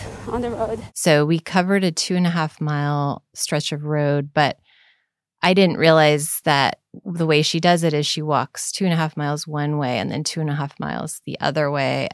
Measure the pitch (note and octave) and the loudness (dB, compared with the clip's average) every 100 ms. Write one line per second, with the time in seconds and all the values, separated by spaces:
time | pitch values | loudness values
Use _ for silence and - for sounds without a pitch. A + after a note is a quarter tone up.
0 | - - - A3+ A#3+ G#3+ A3 A3 G3 - | -14 -12 -8 -6 -4 -4 -6 -6 -10 -4
1 | F3+ D3 D3+ E3 - F#3 F3+ G3 F#3 D#3+ | 2 4 4 0 0 0 2 2 0 -2
2 | - F3+ F3 E3+ D#3 - D3+ D3 D3 D3 | -2 0 0 0 -4 -4 -4 -2 -2 0
3 | C#3+ - _ - - D3+ - D3 D3+ D3+ | -2 -4 _ -10 -4 -4 -4 -6 -4 0
4 | C#3+ C#3+ C#3+ D#3 C#3 - _ _ _ _ | 2 0 0 2 2 0 _ _ _ _
5 | _ _ _ - F3 F#3+ F#3 - D#3+ D#3+ | _ _ _ -2 2 6 4 4 6 6
6 | D3+ D3+ D3+ - D#3+ C#3 B2+ - _ - | 6 4 0 -2 2 4 4 0 _ -16
7 | - E3+ D#3+ D3+ D3+ E3 F3 F3 E3 D3 | -10 -2 2 2 2 2 4 4 2 0
8 | D3 - D3+ C#3 C3+ - - - F#3+ E3 | -2 -4 0 0 -2 -6 -10 -2 0 0
9 | D#3 D#3 D3 D3 D#3 D3+ D3 D3 C3 A#2+ | 0 -2 -4 -4 -4 -4 -2 0 0 -2
10 | - C3+ D3+ E3 D#3 D3 C#3+ - - A#1+ | -2 -4 -6 -4 -4 -4 -6 -8 -8 -8
11 | D#3+ - - - C#3+ D3+ C#3+ C#3+ C3 C3 | -8 -12 -12 -4 -4 -2 -2 -2 -2 -2
12 | C3+ | -4